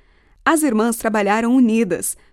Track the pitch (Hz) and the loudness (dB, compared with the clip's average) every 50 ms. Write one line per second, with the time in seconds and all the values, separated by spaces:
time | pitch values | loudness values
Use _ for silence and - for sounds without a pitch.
0 | _ _ _ _ _ _ _ _ _ 269 330 302 311 277 220 214 220 233 226 - | _ _ _ _ _ _ _ _ _ 0 0 2 0 0 0 0 0 0 -2 -2
1 | - 226 214 214 202 196 208 220 233 233 254 269 247 220 220 226 233 180 170 - | -4 -4 -2 -2 0 0 0 0 0 2 2 4 4 4 2 0 0 -2 -4 -6
2 | - - - - _ _ | -6 -8 -10 -12 _ _